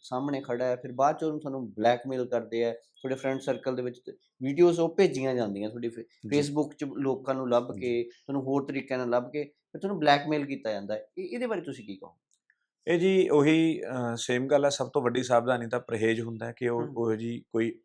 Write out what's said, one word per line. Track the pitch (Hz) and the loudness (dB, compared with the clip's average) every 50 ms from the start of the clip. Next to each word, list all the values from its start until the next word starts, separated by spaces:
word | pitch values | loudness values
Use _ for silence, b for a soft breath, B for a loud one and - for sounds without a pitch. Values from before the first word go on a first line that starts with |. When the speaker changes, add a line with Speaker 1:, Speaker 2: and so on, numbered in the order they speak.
| - | -10
Speaker 1:
ਸਾਹਮਣੇ | - 127 127 139 143 143 135 | -6 -4 -4 -2 -2 -2 -4
ਖੜਾ | 135 - 120 123 127 | -4 -4 -2 -2 0
ਹੈ, | 127 123 | 0 -2
ਫਿਰ | 123 - - 127 | -2 -4 -6 0
ਬਾਅਦ | 123 135 147 156 156 | 2 4 4 2 2
'ਚ | 160 | -2
ਉਹਨੂੰ | 160 151 151 | -2 -2 -4
ਤੁਹਾਨੂੰ | 151 143 135 135 123 107 | -6 -6 -8 -8 -8 -8
ਬਲੈਕਮੇਲ | 95 104 107 117 123 123 - 135 131 127 123 | -4 2 4 4 4 2 0 -4 -4 -4 -2
ਕਰਦੇ | 123 123 117 110 107 113 117 117 | -2 -2 -2 -2 -2 -2 0 0
ਆ, | 117 113 | 0 -2
ਤੁਹਾਡੇ | - - _ _ _ - 131 131 | -4 -10 _ _ _ -6 -6 -4
ਫਰੈਂਡ | 131 135 135 135 131 | -4 -2 -2 -2 -2
ਸਰਕਲ | - 139 127 117 - 135 127 | -2 -4 -4 -2 -2 -4 -4
ਦੇ | 123 123 | -2 -4
ਵਿੱਚ | 123 120 - _ | -6 -6 -10 _
ਤੇ | - - - _ _ _ - 127 | -18 -18 -18 _ _ _ -6 -4
ਵੀਡੀਓਜ਼ | 135 143 156 175 175 170 165 | 0 4 6 6 6 6 4
ਉਹ | 165 165 165 | 2 2 4
ਭੇਜੀਆਂ | - 196 175 143 131 131 135 131 | 4 4 4 4 0 -2 0 0
ਜਾਂਦੀਆਂ, | 123 117 104 98 98 104 110 | 0 0 -2 -2 -4 -6 -6
ਤੁਹਾਡੀ | 117 120 120 117 | -6 -6 -6 -6
ਫੇ-, | 117 117 117 | -6 -8 -12
Speaker 2:
ਜੀ। | - _ _ - 107 117 147 | -16 _ _ -6 0 2 2
Speaker 1:
Facebook | 143 143 143 151 147 147 | 2 2 0 -2 -2 -2
'ਚ | - - 147 | -4 -8 -8
ਲੋਕਾਂ | 139 139 147 139 135 127 135 135 135 131 | -8 -4 -2 -2 -2 -2 -2 -2 -4 -4
ਨੂੰ | 131 131 123 | -2 0 2
ਲੱਭ | 120 120 123 131 135 | 2 2 2 0 -4
Speaker 2:
ਜੀ। | - | -6
Speaker 1:
ਕੇ, | 131 123 120 120 117 | -4 -2 -2 -2 -2
ਤੁਹਾਨੂੰ | 120 - _ _ - 139 139 131 | -4 -8 _ _ -6 -6 -4 -2
ਹੋਰ | 131 135 139 135 | -2 -2 -2 -2
ਤਰੀਕਿਆਂ | 143 139 135 127 - 131 127 | -2 -4 -6 -6 -4 -4 -4
ਨਾਲ | 127 120 | -2 0
ਲੱਭ | 120 123 123 139 | 0 0 0 -2
ਕੇ, | 147 147 147 | -4 -6 -6
ਫਿਰ | 147 _ _ _ _ - 156 | -6 _ _ _ _ -12 -8
ਤੁਹਾਨੂੰ | - 196 202 170 | -6 -6 -4 0
ਬਲੈਕਮੇਲ | 151 147 143 143 143 147 156 147 143 | 4 4 4 4 4 0 -2 -2 -2
ਕੀਤਾ | 135 139 139 - 113 110 | -4 -6 -6 -4 -4 -6
ਜਾਂਦਾ | 101 101 98 107 | -4 -4 -6 -6
ਹੈ। | 107 - - _ 175 | -6 -8 -10 _ -12
ਇਹ, | 190 | -10
ਇਹਦੇ | 180 226 240 254 | -8 -6 -6 -4
ਬਾਰੇ | 233 220 180 | -4 -4 -4
ਤੁਸੀਂ | 143 147 123 113 107 | -6 -8 -10 -12 -12
ਕੀ | 104 98 | -14 -14
ਕਹੋ? | 92 85 85 - _ _ _ _ _ _ _ _ _ _ _ _ _ _ - | -14 -16 -20 -20 _ _ _ _ _ _ _ _ _ _ _ _ _ _ 0
Speaker 2:
ਇਹ | 170 170 | 2 4
ਜੀ | 170 190 190 185 185 - | 4 4 6 6 6 6
ਉਹੀ, | - 147 139 151 160 160 165 165 156 - - | 6 6 6 6 6 6 4 2 0 -2 -4
ਅਹ, | 101 131 127 120 117 117 | -6 -6 -4 -4 -4 -4
ਸੇਮ | 117 - - 123 123 131 | -4 -2 -2 0 0 2
ਗੱਲ | 135 147 143 143 | 2 2 4 4
ਹੈ, | 143 | 2
ਸਭ | 139 - 131 127 | 2 0 -2 -2
ਤੋਂ | - 147 123 | 0 0 0
ਵੱਡੀ | 120 120 - - | 2 2 0 2
ਸਾਵਧਾਨੀ | 117 123 120 117 123 127 120 117 113 | 4 4 4 4 2 0 -2 -2 -4
ਤਾਂ | 117 123 | -4 -6
ਪਰਹੇਜ਼ | - - 117 107 110 113 113 113 | -4 -4 -2 2 2 2 2 2
ਹੁੰਦਾ | 113 117 117 107 117 | -2 -6 -6 -8 -8
ਹੈ | 117 117 | -8 -6
ਕਿ | - 123 120 | -4 -2 -2
ਉਹ, | 120 117 120 | 0 -2 -2
Speaker 1:
ਹਮ। | 123 135 117 | -4 -4 -2
Speaker 2:
ਉਹ | 117 113 110 | 0 0 0
ਜੀ | 110 117 117 120 117 - _ - | 0 -2 -4 -6 -8 -8 _ 0
ਕੋਈ | 113 113 117 110 - _ | 0 0 0 -2 -6 _